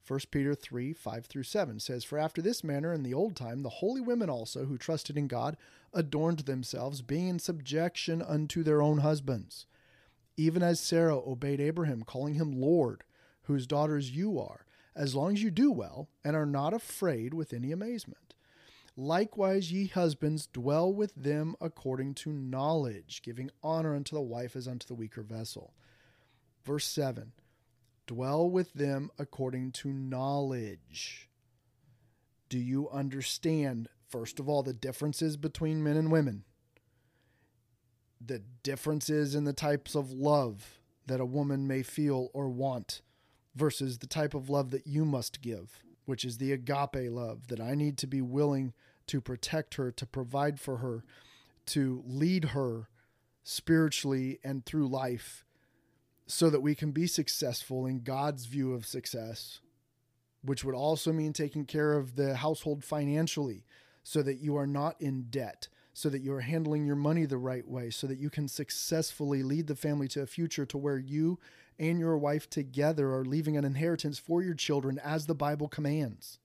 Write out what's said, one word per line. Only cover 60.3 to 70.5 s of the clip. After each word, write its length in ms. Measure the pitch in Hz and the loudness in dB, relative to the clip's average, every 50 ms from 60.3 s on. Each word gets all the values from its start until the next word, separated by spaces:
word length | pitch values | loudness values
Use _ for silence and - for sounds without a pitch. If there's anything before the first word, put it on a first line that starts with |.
| _ _ - | _ _ -4
which 200 | 131 139 123 - | -4 -4 -2 -2
would 120 | 135 131 | -4 -2
also 360 | 123 139 151 160 147 - 165 | 0 2 2 2 4 2 2
mean 220 | 160 160 156 156 147 | 2 2 2 0 0
taking 320 | - 156 147 - 151 147 | -2 -2 -2 -2 -4 -6
care 300 | 131 - 156 151 151 147 | -2 0 2 4 4 4
of 220 | 147 139 127 123 | 4 2 0 0
the 200 | 127 143 139 135 | 0 2 2 2
household 480 | 123 139 156 160 - - 156 147 143 135 | 0 0 0 0 0 0 -2 -2 -2 -2
financially 800 | - 156 151 147 143 143 151 160 160 - - 143 131 110 92 - _ - - - _ _ _ _ | -4 -2 0 2 2 4 2 2 2 0 -2 -2 -2 -4 -8 -12 _ -20 -20 -20 _ _ _ _
so 180 | - - 160 143 | -2 0 2 2
that 140 | 135 135 | 2 0
you 200 | 127 147 147 143 | -2 0 0 0
are 100 | 143 143 | 2 2
not 340 | 139 143 139 143 160 170 - | 2 0 2 0 0 -2 -2
in 240 | 160 143 135 131 127 120 | -2 -2 -2 -2 -4 -4
debt, 380 | 113 139 123 104 - _ - - _ _ _ _ _ | -4 -4 -4 -4 -8 _ -14 -16 _ _ _ _ _
so 160 | - - 151 | -4 -2 -2
that 140 | 139 139 131 | 0 0 -2
you're 180 | 135 139 135 | -2 -2 -2
handling 460 | 123 123 160 165 160 156 151 151 151 | -2 0 0 0 2 2 2 2 2
your 100 | 143 143 | 2 2
money 280 | 143 143 147 160 170 165 | 2 4 4 4 4 4
the 100 | 143 135 | 2 0
right 300 | 127 123 131 127 127 120 | -2 0 -2 -2 -4 -6
way, 240 | - - 127 123 117 | -6 -6 -6 -4 -4
so 160 | 110 - - | -6 -4 -4
that 120 | 139 135 131 | -4 -4 -2
you 120 | 139 147 | -4 -4
can 180 | - - 147 139 | -2 -2 -4 -2
successfully 920 | - - 147 - - - - - 170 160 156 - - - 151 143 143 139 135 | -2 -6 -6 -6 -4 -6 -2 0 0 0 0 0 -2 -4 -2 0 0 2 2
lead 240 | 131 139 156 165 | 2 0 0 0
the 80 | 147 147 | -2 -4
family 340 | 135 - 151 147 147 139 131 | -2 0 0 0 2 0 -2
to 140 | - 147 139 | -2 -4 -4
a 40 | |
future 380 | 131 - - 165 160 | -4 -2 -2 -2 -2